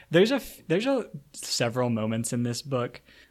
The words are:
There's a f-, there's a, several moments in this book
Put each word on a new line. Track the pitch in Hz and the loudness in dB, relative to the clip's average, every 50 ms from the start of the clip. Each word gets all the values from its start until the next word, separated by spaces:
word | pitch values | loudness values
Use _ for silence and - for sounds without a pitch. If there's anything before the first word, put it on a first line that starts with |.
| - - | -2 4
There's | 151 170 202 220 | 6 6 6 6
a | 277 | 4
f-, | 247 - - - - - - | 0 -2 -6 -14 -10 -4 0
there's | 160 190 233 | 0 0 2
a, | 269 277 247 - - - 147 - _ - | 2 0 0 -2 -4 -10 -16 -16 _ -16
several | - - - - - 127 120 110 127 123 120 | -14 -8 -6 -2 -2 -2 0 0 0 0 0
moments | 117 110 110 110 113 113 117 - | 0 0 0 -2 -2 -2 -4 -2
in | 131 120 120 | -2 -2 -2
this | 120 117 - | -2 -4 -6
book | - 139 139 123 120 123 - - _ - - - - _ | -6 -4 -4 -4 -4 -4 -8 -12 _ -20 -20 -20 -20 _